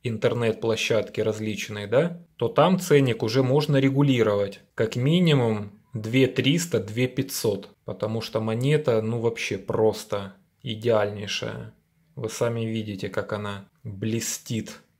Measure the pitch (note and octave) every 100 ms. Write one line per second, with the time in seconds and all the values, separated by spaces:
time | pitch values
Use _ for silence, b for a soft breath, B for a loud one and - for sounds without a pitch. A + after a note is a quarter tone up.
0 | A#2+ A2 B2 A2+ A2+ G#2+ A2+ A2 - A2+
1 | G2+ - G#2+ G#2+ A2 G2 - G#2 G2+ A#2+
2 | E3+ E3+ - - A#2 - E3 F#3 - C#3+
3 | C3 A2 A2 B2+ B2+ C#3+ D3 C#3 C3+ C3+
4 | C#3+ B2 G#2+ G2+ G2 - _ - A2 B2
5 | C3+ E3+ F3 C#3 A#2 G#2+ G2+ - _ A2+
6 | A2 B2+ B2+ - C3 D#3+ - A2+ G2 A2
7 | B2+ - C3 - A2+ G2 - _ - G#2
8 | G#2+ A2+ - A2+ A2 A2+ C3+ D3+ D3 A2+
9 | A2 A#2 A2+ A2+ - G2 - A2 A2 G#2
10 | - G2+ G2 - _ _ B2 A2 A#2 A2
11 | G#2 G#2 G2+ - A2 A2+ A2+ _ _ _
12 | _ - A2+ - A#2 A#2 A2+ A2+ G#2+ G2
13 | G2+ - G2 G#2 G#2 G2+ - _ A2 G2
14 | A2 A2+ - - - A2+ - - _